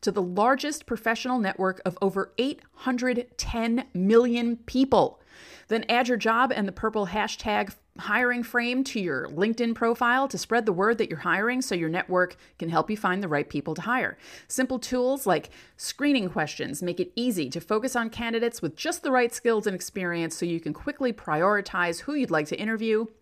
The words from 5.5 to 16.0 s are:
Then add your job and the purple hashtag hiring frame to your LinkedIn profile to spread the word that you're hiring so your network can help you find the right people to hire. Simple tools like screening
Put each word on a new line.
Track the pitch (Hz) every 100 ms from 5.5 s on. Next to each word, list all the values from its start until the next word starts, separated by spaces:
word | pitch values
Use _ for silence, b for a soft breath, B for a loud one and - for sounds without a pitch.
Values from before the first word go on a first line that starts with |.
| B -
Then | 226 -
add | 240 240
your | 233
job | 226 226 262
and | - 196
the |
purple | - 220 220 190
hashtag | 214 208 - 220 208 196 - _ -
hiring | 202 214 247 240
frame | 233 240 240 247
to | 262 220
your | 175 131 143
LinkedIn | 147 208 226 233
profile | 220 233 233 240 254 269
to | 190
spread | - 233 220
the |
word | 175 208 233
that | 214
you're | 151
hiring | 175 175 220 254
so | 254 180
your | 160
network | 170 - 180 180 - b -
can | 165
help | 165 160
you | 214
find | 190 185
the | 190
right | 147 -
people | 147 160
to | 160
hire. | 202 247 113 - B B -
Simple | - 254 254
tools | - 254 247 277 208
like | 165 - B B -
screening | - -